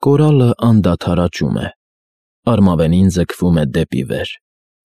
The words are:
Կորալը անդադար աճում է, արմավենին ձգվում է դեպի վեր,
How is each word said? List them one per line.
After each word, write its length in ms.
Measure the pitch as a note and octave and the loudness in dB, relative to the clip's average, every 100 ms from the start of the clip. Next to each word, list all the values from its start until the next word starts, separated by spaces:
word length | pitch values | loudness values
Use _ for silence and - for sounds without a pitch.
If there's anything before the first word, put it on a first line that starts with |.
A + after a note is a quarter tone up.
Կորալը 480 | C#3 C#3+ D3+ C#3+ B2 - A#2 | 0 2 2 4 2 2 2
անդադար 540 | A2 F2+ E2+ - F2 F2 | 2 2 0 -2 -2 -2
աճում 340 | - C#2+ G#1+ | -4 -6 -4
է, 80 | - - _ _ _ _ _ _ A#2+ | -8 -12 _ _ _ _ _ _ -2
արմավենին 640 | G#2+ G2 E2 D#2+ F2+ F#2+ | 0 2 0 0 2 2
ձգվում 480 | F2 E2 - F2 E2 | 0 -4 -2 0 0
է 40 | C#2+ E2 | 0 -4
դեպի 280 | D#2+ C2 C2 | -4 -6 -6
վեր, 280 | C2 - - _ _ _ _ | -8 -10 -14 _ _ _ _